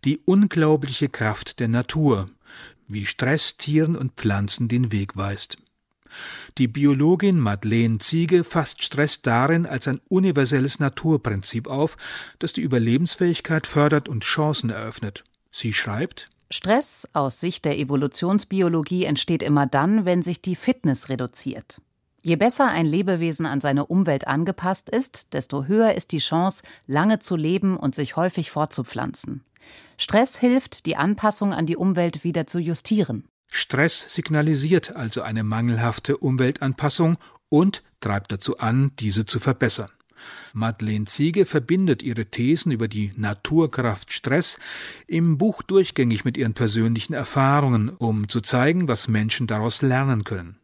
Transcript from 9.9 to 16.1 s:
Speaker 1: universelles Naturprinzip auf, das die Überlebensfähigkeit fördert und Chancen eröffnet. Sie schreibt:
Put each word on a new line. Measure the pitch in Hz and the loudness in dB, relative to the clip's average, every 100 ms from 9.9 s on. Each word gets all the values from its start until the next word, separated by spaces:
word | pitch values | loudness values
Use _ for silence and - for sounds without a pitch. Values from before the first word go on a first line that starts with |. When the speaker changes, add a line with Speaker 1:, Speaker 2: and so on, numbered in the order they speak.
| 147 _ | -6 _
Speaker 1:
universelles | 185 190 143 131 139 139 - | 2 4 2 2 2 0 0
Naturprinzip | 143 - 160 156 123 101 - 113 - | -2 0 0 0 0 -4 -4 -6 -4
auf, | 131 156 - - - - - | -2 -2 -2 -14 -14 -16 -8
das | 170 | -6
die | - | -4
Überlebensfähigkeit | 151 123 113 127 170 - 180 165 - 156 - | 0 2 4 2 2 0 0 0 0 -2 0
fördert | 151 147 147 - | 2 4 2 0
und | 117 | -6
Chancen | - - 151 151 117 | -2 0 0 0 -2
eröffnet. | 104 110 - 104 - _ _ _ | -4 -8 -8 -10 -10 _ _ _
Sie | - 117 | -8 -4
schreibt: | 101 - 104 151 | -2 -2 -4 -4